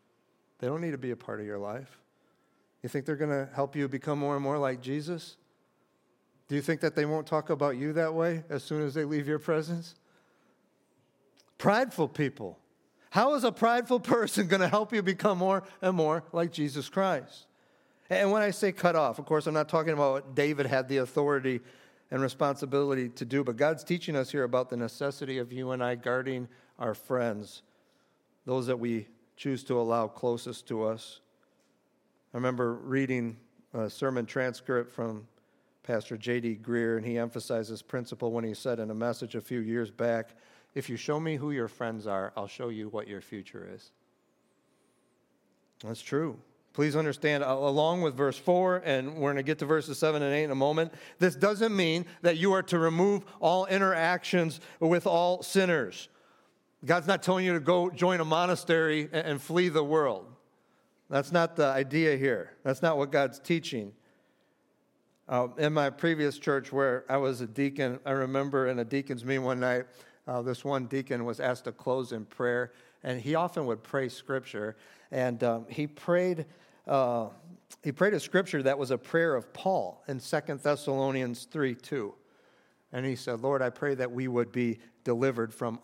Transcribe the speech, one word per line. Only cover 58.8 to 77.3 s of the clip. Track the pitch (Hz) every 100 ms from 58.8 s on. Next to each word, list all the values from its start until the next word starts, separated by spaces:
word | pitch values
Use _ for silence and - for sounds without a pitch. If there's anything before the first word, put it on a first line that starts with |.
| 160 151 151
a-, | 156 165
and | 143
flee | - 165 180
the | 156
world. | 143 156 143 98 90 120 _ _ _ _ _ _ -
That's | 139 143
not | 170 165 170
the | 147
idea | 135 135 147 160 139
here. | 135 110 82 -
That's | 135 135
not | 170 151
what | 143
God's | 143 139 117
teaching. | - 170 165 127 101 104 _ _ _ _ _ _ _ _ _ _ _ _ -
Uh, | 127 123 123
in | 151
my | 156 143
previous | 139 170 160 147 139
church | - 139 117
where | 135 139 127 -
I | 135
was | 135 123
a | 120
deacon, | 110 139 139 135 123 143
I |
remember | 135 131 135 139 135 131
in | 127
a |
deacon's | 113 135 139 127
meeting | 120 135
one | 127 127
night, | 127 123 127 - - _ -
uh, | 123
this | 120 123
one | 143 139 123
deacon | 135 135 123
was | 120 107
asked | 139 123
to | -
close | 113 - 131 123
in | 120
prayer, | 104 - 123 120 123 - - _
and | - 127
he | 120
often | 160 175 170 131
would | 110
pray | - 143 127
scripture, | - - 135 127 110 104 107 - - -
and, | 131 123 117
um, | 120 117 113
he | - 147
prayed, | 147 - 175 180 170 151 - - _ -
uh, | 139 127 120 107